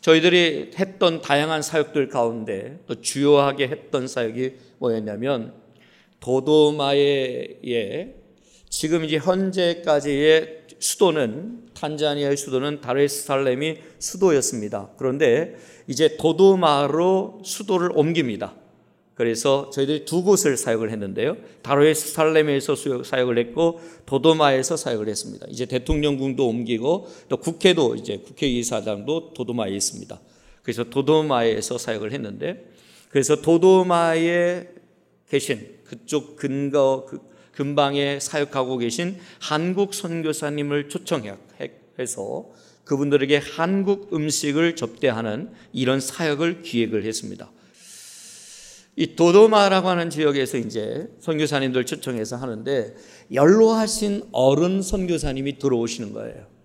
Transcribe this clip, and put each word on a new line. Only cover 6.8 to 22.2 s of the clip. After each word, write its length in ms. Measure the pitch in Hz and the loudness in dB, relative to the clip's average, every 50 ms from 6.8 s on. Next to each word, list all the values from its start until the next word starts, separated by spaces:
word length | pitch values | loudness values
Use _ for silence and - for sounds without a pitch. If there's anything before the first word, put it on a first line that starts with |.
| 143 139 139 143 143 143 143 139 135 127 123 123 - - - - - - 120 117 107 98 - 147 185 262 - - - _ _ _ _ _ _ _ _ _ | -2 0 2 2 2 2 2 0 -2 -4 -6 -8 -10 -10 -14 -14 -8 -4 -4 -2 -2 -4 -6 -10 -10 -12 -16 -20 -20 _ _ _ _ _ _ _ _ _
지금 360 | - - - 156 160 170 160 | -10 -6 -4 -2 -2 -2 0
이제 120 | 156 151 160 | 0 -2 -2
현재까지의 1500 | 143 180 185 190 190 190 185 190 180 170 170 170 - 160 151 147 139 147 143 139 147 156 160 160 156 160 - - - - - _ | 0 0 0 0 0 -2 0 0 0 0 0 -2 0 0 0 0 2 0 0 2 4 6 6 4 4 0 -12 -20 -20 -20 -16 _
수도는, 880 | - - - - 208 180 156 156 135 113 107 143 180 226 240 - - - _ | -6 -6 0 2 2 2 2 2 -2 -2 -4 -8 -10 -12 -14 -16 -18 -20 _
탄자니아의 600 | - - 151 151 147 151 151 143 147 143 139 143 | -10 -8 -8 -4 -2 -2 -2 -2 -2 -2 -2 -2
수도는 460 | 139 143 - 131 127 135 147 147 143 | -2 -4 -4 -4 -2 -2 -2 -6 -6
다르에스살렘이 960 | - 120 123 139 143 143 143 - - - 143 135 135 131 127 127 147 156 160 156 - - - _ | -6 -4 0 2 2 0 0 -6 -4 -2 -2 0 2 0 0 0 -2 -4 -6 -8 -12 -20 -18 _
수도였습니다. 920 | - - - 190 196 185 160 139 127 - - 117 107 104 - 101 98 101 - - | -10 -10 -4 2 4 4 4 4 2 0 -4 -4 -6 -6 -6 -8 -8 -10 -12 -6
그런데 580 | 127 131 127 143 156 131 117 139 165 180 - - - - - - - - | -4 -4 0 2 4 4 4 2 0 -4 -8 -18 -20 -20 -20 -20 -12 -10
이제 300 | 135 120 - 156 - - | -2 2 2 2 2 2
도도마로 1200 | - 160 170 160 190 196 190 185 175 156 147 143 143 139 139 160 175 180 190 190 202 214 - - - | 0 0 4 6 6 6 6 6 4 4 4 4 2 0 0 2 2 2 2 2 0 -4 -10 -16 -12
수도를 460 | - - - 220 196 185 180 175 175 - | -12 -10 -10 -4 -2 0 0 0 0 2
옮깁니다. 600 | - 147 160 170 165 151 120 107 95 - 92 - - _ _ _ _ _ _ _ _ _ _ _ | 2 2 4 2 0 0 0 -2 -6 -8 -10 -10 -18 _ _ _ _ _ _ _ _ _ _ _
그래서 540 | - 117 117 117 113 - 139 135 139 143 139 | -2 0 0 0 0 2 2 2 2 0 -4
저희들이 340 | - 139 139 139 151 151 147 | -4 -4 -2 0 -2 -4 -4
두 180 | - 160 170 180 | -2 -2 0 4
곳을 320 | 190 202 185 - 151 135 | 4 4 4 4 2 0
사역을 360 | 117 - - - 110 113 107 | 0 0 -2 0 0 -2 -4
했는데요. 440 | 113 107 101 98 95 101 110 139 185 - - - - _ | -4 -6 -6 -6 -4 -2 -2 -2 -2 -6 -10 -20 -20 _
다르에스살렘에서 1120 | _ - 139 143 147 156 156 151 - - - - | _ 0 2 4 6 4 4 2 -4 -8 -2 2